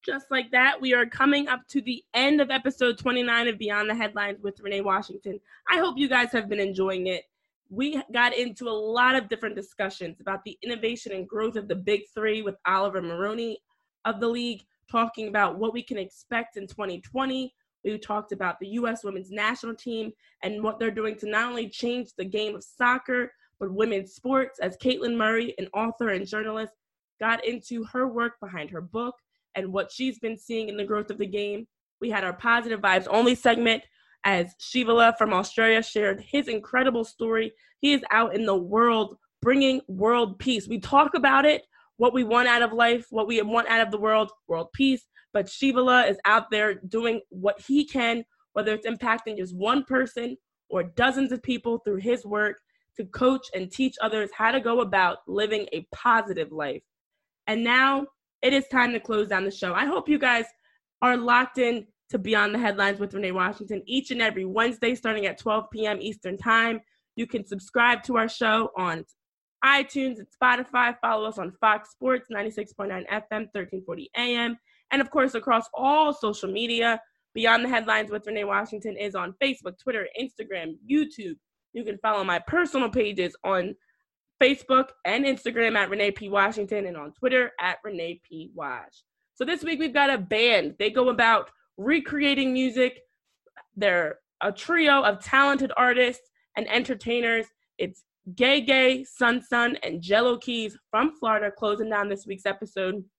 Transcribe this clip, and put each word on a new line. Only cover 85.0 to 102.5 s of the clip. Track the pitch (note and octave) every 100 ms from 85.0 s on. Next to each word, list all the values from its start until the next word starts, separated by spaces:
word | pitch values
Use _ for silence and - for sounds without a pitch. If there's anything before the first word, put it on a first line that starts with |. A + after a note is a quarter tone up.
| F3
and | A3+ C#4
Instagram | B3+ A#3+ A#3 A3+ G#3+
at | F#3+
Renee | G3+ G3+
P | G3 G3+
Washington | G3+ G3 G#3+ G3+ G#3 G3
and | E3
on | D3
Twitter | _ B3+ B3+ A#3+ -
at | F3+ F3
Renee | G#3 F3+ E3 F3 _
P | D#3+ D#3+ F#3
Wash. | C#3 B2 - _ _ _ _ _
So | B3+
this | F4
week | D#4 D4+
we've | D#4+
got | C#4 C#4
a | B3+
band. | F#3 A3 A#3+ G#3+ D3+ -
They | G#3
go | A3+ B3+
about | A#3+ A#3 G#3+ - _ _ -
recreating | G#3 D#4+ D#4 D4 C#4+ C#4 C4
music. | B3+ C4 A#3 B3+ B3 _ _ _ _ _ - _ G3
They're | G3+ F3 D#3 - _ _
a | G3+
trio | G3+ - E4+ D4+ C#4
of | D4+ F#3+
talented | - C4+ C#4 C#4 C4+ -
artists | B3 B3 B3 B3 _ _ _ -
and | G#3+
entertainers. | A#3 B3+ G#3+ A#3 A#3+ A#3 A3+ A3 _ _ -
It's | F#3 - _ _ F#3+ F3+
Gay | B3 C#4+
Gay, | B3 C4+ C4 C4
Sun | C4 - A#3+ A#3+
Sun, | - A#3+ A#3+ -
and | - F3
Jello | E3+ G#3 B3 A#3+
Keys | B3+ A#3 A3 - _
from | A3 D4 D#4
Florida | A3+ G#3+ G#3 G3+
closing | G#3+ G#3 A3
down | G#3 G3+
this | G3+ G#3
week's | F#3+
episode. | G3+